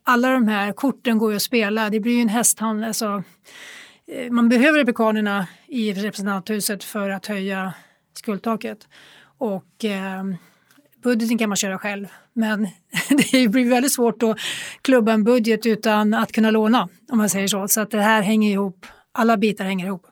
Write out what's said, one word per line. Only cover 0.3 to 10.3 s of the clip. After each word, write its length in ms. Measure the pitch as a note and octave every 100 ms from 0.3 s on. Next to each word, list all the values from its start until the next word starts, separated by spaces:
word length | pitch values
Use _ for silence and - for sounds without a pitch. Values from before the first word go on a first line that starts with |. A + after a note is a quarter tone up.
de 160 | C4 G#3+
här 240 | G#3 G3+
korten 460 | G3 C#4 - B3 A3
går 140 | A3
ju 40 | G3+
att 60 |
spela. 480 | - A#3+ G#3 A3 G#3+
Det 100 | A3
blir 140 | A3
ju 80 | A#3+
en 80 | A#3
hästhandel, 580 | A#3 A3 - A3 G#3+ A3+
alltså, 360 | - G#3+ G3+ - _ - - - - - _ -
eh, 200 | - A#3+
man 180 | A#3+ A#3
behöver 300 | B3 C#4+ D4+
republikanerna 680 | B3 A3+ A3 G#3+ G#3 G3+ F3+ - -
i 260 | C4 G#3+
representanthuset 880 | F#3+ G#3+ - G3+ G3 F3+ G#3+ F#3+ G3
för 260 | - G#3+ G3
att 160 | G3 -
höja 480 | G3+ G3 F#3+ F#3 - _ _ _
skuldtaket. 760 | - - G3 A3+ A3 A3 - _ - - - _ -
Och, 480 | A#3 F#3+ - - G#3+
eh, 380 | G3 F#3+ F#3+ F#3+